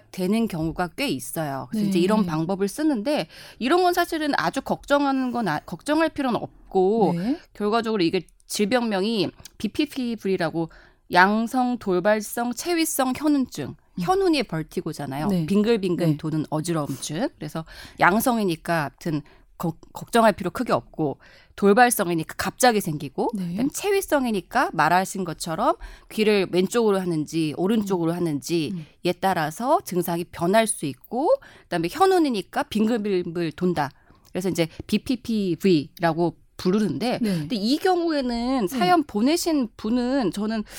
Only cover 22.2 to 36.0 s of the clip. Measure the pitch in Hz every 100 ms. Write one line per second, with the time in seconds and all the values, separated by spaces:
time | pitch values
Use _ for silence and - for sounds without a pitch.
22.2 | 156 - 190 - 247 208 180 151 143 -
23.2 | 247 214 175 185 277 - 403 392 - 294
24.2 | 247 196 - 247 339 160 156 180 190 190
25.2 | 175 151 175 160 269 - - - - -
26.2 | 214 208 180 175 190 240 220 190 180 156
27.2 | 143 165 156 139 190 226 196 180 165 175
28.2 | 170 143 - 165 139 160 - _ 175 175
29.2 | 190 180 151 - 247 349 - 180 175 170
30.2 | 170 - 170 220 220 - 147 127 - 233
31.2 | 359 539 - - - 175 165 - 381 359
32.2 | 294 208 - - - 214 220 240 208 185
33.2 | 175 170 165 - 180 160 139 - _ _
34.2 | _ 185 185 170 160 - - 208 - 247
35.2 | - 220 190 160 196 160 - -